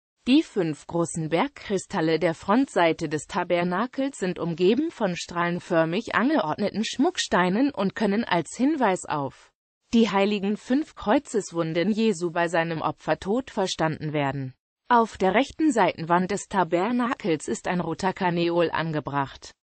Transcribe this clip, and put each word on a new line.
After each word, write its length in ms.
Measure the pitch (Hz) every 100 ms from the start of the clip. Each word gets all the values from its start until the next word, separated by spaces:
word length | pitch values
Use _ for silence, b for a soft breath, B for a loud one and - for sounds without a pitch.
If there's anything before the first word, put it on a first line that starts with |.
| _ _ -
Die 160 | 285
fünf 460 | - 214 165 143 -
großen 420 | 170 170 165 156
Bergkristalle 880 | 170 185 - - 190 - 196 160 160
der 160 | 170
Frontseite 760 | 165 - 220 277 196 170 160 160
des 180 | 156 -
Tabernakels 880 | 202 175 175 180 180 247 - 269 -
sind 220 | 185 175
umgeben 500 | 170 165 180 247 320
von 260 | - 202 170
strahlenförmig 1000 | - 175 170 175 - 165 160 180 - 160
angeordneten 680 | 247 311 156 151 208 190
Schmucksteinen 840 | 226 - 320 - - 202 180 196 285
und 240 | - 190
können 300 | - 208 202
als 320 | - 175 - -
Hinweis 480 | 262 311 226 180 -
auf 460 | 151 135 - - _ _ _ _
die 160 | 233 208
heiligen 480 | 196 196 208 196 208
fünf 380 | - 262 311 -
Kreuzeswunden 960 | 208 277 - 220 - 165 160 165 180
Jesu 400 | 214 226 170 175
bei 160 | 170 170
seinem 340 | 170 165 160
Opfertod 720 | 156 - - 156 185 240 -
verstanden 640 | - 185 - 160 151 156
werden. 420 | 151 139 139 131 - _ _ _
Auf 280 | 240 226 -
der 160 | 190
rechten 380 | 196 277 - 311
Seitenwand 580 | 233 175 - 160 175 185
des 200 | 202 -
Tabernakels 960 | 202 170 175 202 247 240 - 185 156 -
ist 200 | 226 170
ein 120 | 180
roter 340 | 165 160 190
Karneol 560 | - 185 170 170 170 165
angebracht, 800 | - 165 151 135 143 135 - - - _